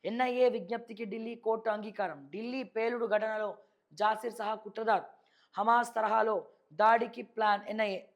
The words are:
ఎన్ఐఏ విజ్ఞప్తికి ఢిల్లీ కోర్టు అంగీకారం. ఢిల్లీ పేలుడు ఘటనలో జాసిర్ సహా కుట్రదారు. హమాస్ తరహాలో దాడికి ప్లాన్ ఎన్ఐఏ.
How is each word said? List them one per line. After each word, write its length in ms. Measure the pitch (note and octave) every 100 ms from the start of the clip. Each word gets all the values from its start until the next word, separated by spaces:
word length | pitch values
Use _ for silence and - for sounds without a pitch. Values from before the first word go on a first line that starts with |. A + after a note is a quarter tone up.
| F3+
ఎన్ఐఏ 440 | A#3 B3+ B3 B3
విజ్ఞప్తికి 560 | A3 F#3 A#3 A#3 G#3+ A3+
ఢిల్లీ 300 | A3 A3+ A#3
కోర్టు 340 | A3 A3 A3
అంగీకారం. 600 | G#3+ G#3+ G3+ F#3 D3 C#3
ఢిల్లీ 340 | F#3+ A#3 C4
పేలుడు 420 | A3 A3+ A3+ A#3+ A3+
ఘటనలో 520 | G#3+ A3 G#3+ G#3 G#3 _ _ _
జాసిర్ 400 | D3+ G#3 A3 A#3+
సహా 220 | G3 G#3+ A3
కుట్రదారు. 480 | G#3 G#3+ A3 G3 - - _ _ _ -
హమాస్ 380 | G#3+ A#3+ A3+ A3+
తరహాలో 520 | G#3+ A3 A3 G3 - _ _
దాడికి 480 | D3+ G#3+ A#3 A#3 -
ప్లాన్ 460 | A3 - G#3+ G3+ G#3
ఎన్ఐఏ. 320 | A3 G#3+ F#3+ -